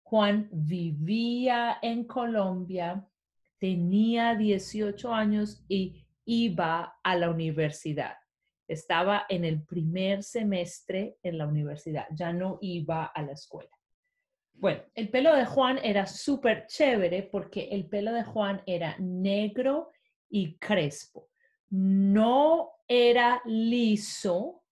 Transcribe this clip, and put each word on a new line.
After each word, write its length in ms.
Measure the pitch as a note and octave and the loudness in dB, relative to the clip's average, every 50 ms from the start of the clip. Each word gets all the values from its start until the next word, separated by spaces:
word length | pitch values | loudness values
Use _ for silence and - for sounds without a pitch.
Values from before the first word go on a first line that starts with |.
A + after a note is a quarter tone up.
Juan 480 | _ _ A3+ A3 G#3 G3+ G#3 G#3+ G#3 - | _ _ 2 4 4 4 2 2 -2 -4
vivía 1300 | F3+ D#3+ D3+ D3+ F#3 F3+ E3+ E3 D3+ D3 D#3 E3+ G#3+ A3+ A#3 A#3 A#3+ B3 B3 B3+ A#3+ A#3+ A#3 A#3 A#3 - - | -4 -4 -2 -2 -2 -2 -2 -4 -4 -4 -2 -2 0 0 0 -2 -2 0 0 0 0 0 0 -2 -2 -4 -4
en 200 | A#3 A#3 A#3+ A#3 | -4 -4 -4 -6
Colombia, 1040 | A#3+ - C4 A#3+ A#3 A3+ G#3+ G3 F#3 F#3 F#3 F3+ F3 F#3 F3+ E3+ E3+ F#3 G3 F#3+ _ _ _ _ _ _ _ _ _ _ _ | -4 -4 -4 -2 0 0 0 0 0 -2 -4 -6 -6 -6 -4 -4 -4 -6 -8 -10 _ _ _ _ _ _ _ _ _ _ _
tenía 760 | G3 F#3+ F#3 F3 F3 F3 F#3+ G#3 A3 A3+ A#3 A#3 A#3 A#3 A#3 | -4 -2 0 0 0 2 4 4 4 4 2 2 2 0 0
dieciocho 800 | G#3+ G#3+ G#3 G3+ F#3+ - - - G#3+ G#3+ G#3 G3+ - - A#3+ A3+ | 2 2 2 2 0 -2 -6 -6 -4 -4 -4 -4 -6 -6 -4 -2
años 500 | A3 G#3+ G#3 G#3+ G#3+ G#3 G#3 - - - | 0 2 2 2 0 0 -2 -6 -14 -6
y 360 | - G3 F#3+ F#3+ F3+ - - _ _ _ _ _ | -2 -2 -2 -2 -4 -8 -16 _ _ _ _ _
iba 720 | A3 A#3 A#3 A#3 A3+ E3+ E3+ F3 D#3+ E3 E3 F3 - - _ - | -2 0 2 2 2 0 0 0 0 0 -2 -4 -8 -14 _ -2
a 120 | F#3 F#3 | 0 2
la 140 | F3 E3+ E3+ | 2 2 0
universidad. 880 | E3 E3 E3 D#3+ D3+ D#3 D#3 D3 D3+ - - D#3 D3 - B2 - - - _ _ _ _ _ _ _ _ _ | 0 0 -2 -2 0 0 0 -2 -2 -6 -6 -4 -4 -4 -4 -6 -8 -14 _ _ _ _ _ _ _ _ _
Estaba 600 | - D#3+ D#3 - - F3 E3 F3+ G3 G#3 G3+ - - | -8 -8 -8 -2 0 0 2 4 2 2 0 0 -2
en 160 | G3 F3 E3+ | -2 0 0
el 180 | D#3+ D#3+ D#3 D3+ | 0 -2 -2 -4
primer 600 | _ F3 F3+ D#3 D#3+ E3+ F#3 F#3+ F#3+ G3+ G3 G3+ | _ -6 -4 -2 -2 -2 0 0 0 0 -2 -4
semestre 960 | - - A#3 G#3+ G#3 G3 F3+ F3 F3 - - _ - F#3 F#3+ G3+ - - _ | -6 -6 -2 0 0 0 0 -2 -6 -8 -14 _ -6 -4 -4 -4 -6 -10 _
en 160 | - F3+ E3 | -8 -6 -4
la 80 | D#3+ D3+ | -2 -2
universidad, 640 | D3 D3+ D3+ D3 D3 C#3 D3+ - D#3+ D3+ C3+ - - | 0 0 0 -2 -4 -6 -10 -8 -6 -6 -6 -6 -8
ya 220 | D#3 D#3 F3 E3+ E3+ | -8 -6 -4 -4 -2
no 240 | F3 F#3 F#3+ - - | -2 -4 -4 -6 -6
iba 460 | G#3 F#3 F3 F3 D3+ D#3+ D#3+ D#3+ D#3 | -8 -6 -6 -6 -4 -4 -4 -4 -4
a 160 | - - D#3+ | -6 -8 -8
la 120 | D3 C#3 C#3+ | -8 -8 -10
escuela. 360 | D3+ - _ - - - _ _ _ _ _ _ _ _ _ _ _ _ _ _ _ _ _ _ | -14 -16 _ -18 -18 -18 _ _ _ _ _ _ _ _ _ _ _ _ _ _ _ _ _ _
Bueno, 280 | - F3+ F#3+ D3 - - _ _ | -2 -2 0 0 -2 -8 _ _
el 140 | A3+ A3 - | -8 -6 -2
pelo 260 | - B3+ C#4 E4 D#4 | 0 4 6 6 6
de 100 | C#4 A#3+ | 6 2
Juan 320 | - - C4+ C4 B3+ C4 C4+ - | 2 2 2 2 2 0 0 -2
era 240 | A3+ G3+ G3+ F#3+ | 0 0 0 0
súper 580 | F#3+ - - - D4 C#4+ C4+ - A#3 G#3+ G#3+ - | -2 -8 -6 -2 -2 -2 2 2 0 0 0 -4
chévere 560 | - - - D4+ C4+ B3 G#3 F#3 E3+ F3+ F#3+ | -14 0 2 2 4 4 2 2 0 0 -2
porque 480 | G3 - - G3 - - - G3+ G3 - | -4 -4 -6 -8 -8 -6 -8 -10 -8 -6
el 160 | G#3 G3 E3+ | -6 -6 -6
pelo 240 | - G#3 G3+ G3+ A3 | -4 -4 -4 -2 -2
de 120 | A#3 A#3 A3 | -2 -4 -4
Juan 400 | - - A3 G3+ G3 G3 F#3+ - | -4 -2 -2 0 0 -2 -4 -4
era 300 | - F3+ E3+ E3+ D#3 - | -4 -4 -2 -2 -4 -4
negro 960 | - F#3+ F3+ F3+ F3+ F#3 G3 G3 G3+ G#3+ G#3 G3+ B3 B3+ C4+ C#4 D#4 E4 - _ _ _ _ _ _ _ | -6 -6 -4 -2 -2 0 0 2 0 0 -2 -2 -2 0 0 0 0 -4 -8 _ _ _ _ _ _ _
y 300 | _ G#3 G#3 F#3 D#3 - | _ -2 -2 -2 -2 -6
crespo. 720 | _ - - G#3+ F#3 D3+ C#3+ - - - _ _ - _ _ _ _ _ _ _ _ _ _ | _ -2 0 2 2 2 0 -4 -8 -18 _ _ -20 _ _ _ _ _ _ _ _ _ _
No 1000 | G3 F#3+ F#3+ F#3+ F#3+ G3 G3 G3 G3 G#3+ A3 A#3 B3+ C#4 D4 D#4 E4 E4 - - - _ _ | -2 2 4 4 4 4 6 6 6 6 4 4 4 4 6 6 4 4 2 -6 -12 _ _
era 560 | - A#3+ B3 A#3+ A#3+ A#3+ B3 A#3+ A#3+ B3 B3 - | 0 4 6 6 6 6 6 6 4 2 2 -2
liso 1160 | A#3 A3 A3 A3+ A#3 A#3+ B3 A#3 A3 G#3 G#3 - - - - - G3 F3 F3+ A3 E4+ F4+ - _ _ | -2 0 0 2 2 2 2 4 4 2 2 0 -8 -10 -4 -2 0 0 0 -2 -4 -10 -14 _ _